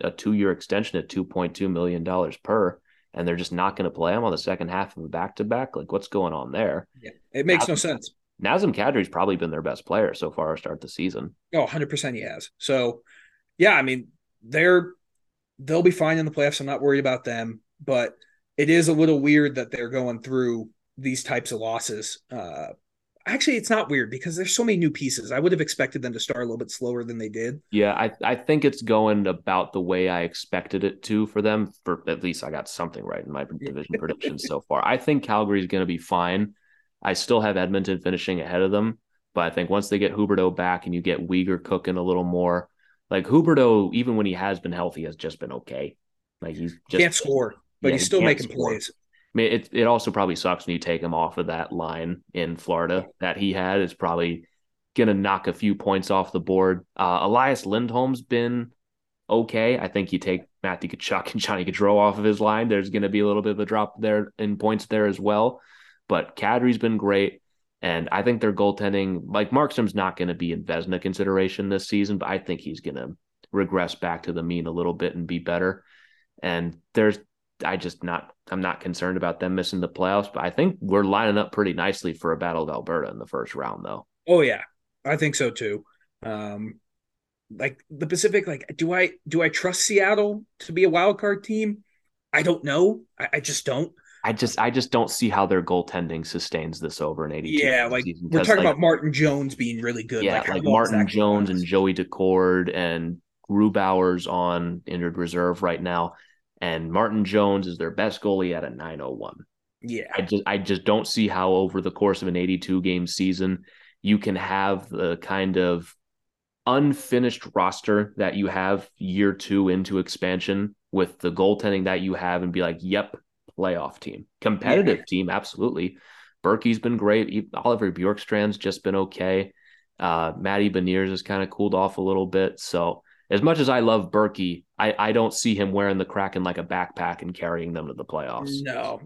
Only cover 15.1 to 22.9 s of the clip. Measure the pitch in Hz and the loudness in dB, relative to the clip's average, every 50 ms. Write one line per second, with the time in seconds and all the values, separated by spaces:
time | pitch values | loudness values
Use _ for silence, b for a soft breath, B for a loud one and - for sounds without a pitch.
15.1 | _ _ _ _ _ _ _ _ _ - 135 131 156 170 170 180 180 - 165 156 | _ _ _ _ _ _ _ _ _ -12 -4 0 2 4 6 6 4 4 2 2
16.1 | 160 160 160 156 151 - 143 143 131 - 139 139 143 120 135 143 139 139 135 135 | 2 2 0 -2 0 0 0 0 0 -2 -4 -4 -4 0 2 4 4 4 4 2
17.1 | 127 127 - 127 117 117 117 113 113 113 _ _ _ _ 147 135 135 123 120 - | 0 -2 -4 -6 -6 -6 -6 -8 -10 -12 _ _ _ _ -4 -2 0 0 0 -2
18.1 | - _ b b b b b _ _ - 147 147 165 170 165 156 160 151 165 160 | -4 _ b b b b b _ _ 0 4 6 6 6 6 6 6 6 6 6
19.1 | 156 143 135 147 147 151 147 143 131 127 120 - - 123 120 120 127 131 123 123 | 6 6 6 6 6 6 6 4 2 -2 -6 -6 -6 -6 -6 -4 -4 -4 -2 -2
20.1 | 117 113 117 127 131 127 127 120 117 113 113 - - _ _ _ _ - 135 135 | -4 -6 -6 -2 0 0 2 2 0 -2 -6 -10 -14 _ _ _ _ -8 -6 -4
21.1 | 127 127 - - 131 123 120 - 123 107 113 110 113 117 - - 113 104 107 - | -4 -4 -4 -4 -2 -4 -2 -4 -6 -6 -4 -4 -4 -4 -4 -6 -6 -8 -8 -10
22.1 | - - _ _ 127 120 95 87 76 69 - - - - _ _ | -12 -14 _ _ -12 -12 -10 -10 -10 -10 -10 -12 -14 -16 _ _